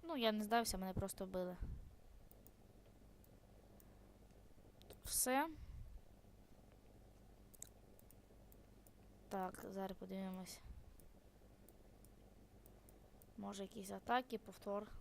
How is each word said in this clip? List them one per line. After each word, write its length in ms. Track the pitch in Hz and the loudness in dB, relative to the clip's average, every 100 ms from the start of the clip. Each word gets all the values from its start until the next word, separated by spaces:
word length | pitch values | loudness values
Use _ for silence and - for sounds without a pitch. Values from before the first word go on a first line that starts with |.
Ну, 140 | 330 302 | 2 8
я 140 | 226 | 8
не 120 | 214 | 8
здався, 340 | 214 233 226 190 | 8 8 8 4
мене 160 | 185 | 4
просто 320 | 185 196 - 190 | 4 2 2 2
вбили. 320 | 185 180 180 - - - - - - - - - - - - - - - - - - - - - - - - - - - - - - - - - - - | 4 4 2 0 -2 -6 -10 -12 -14 -14 -14 -16 -16 -16 -16 -16 -16 -16 -16 -16 -18 -16 -18 -16 -16 -16 -16 -18 -18 -18 -18 -16 -16 -16 -16 -14 -8 4
Все. 440 | - 254 262 320 302 - - - - - - - - - - - - - - - - - - - - - - - - - - - - - - - - - - - - - | 8 10 10 8 4 -6 -6 -6 -8 -10 -14 -14 -14 -14 -14 -14 -16 -16 -16 -16 -16 -16 -14 -14 -12 -12 -12 -16 -16 -14 -16 -16 -16 -14 -14 -14 -16 -16 -16 -16 -16 -2
Так, 360 | 196 185 - 202 | 2 2 0 -2
зараз 280 | 196 190 190 | 0 0 -2
подивимось. 600 | 190 190 190 185 185 - - - - - - - - - - - - - - - - - - - - - - - - - - - - - | -2 0 0 0 -4 -6 -8 -10 -10 -12 -14 -16 -18 -18 -18 -16 -18 -16 -16 -16 -16 -16 -16 -16 -16 -16 -16 -16 -18 -18 -18 -16 -12 -4
Може, 240 | 202 202 | -2 -2
якісь 280 | 190 226 190 | -2 -2 -4
атаки, 460 | 196 - 247 254 220 | -2 8 8 8 -2
повтор. 500 | - 190 208 202 214 - | -2 -6 2 2 2 -8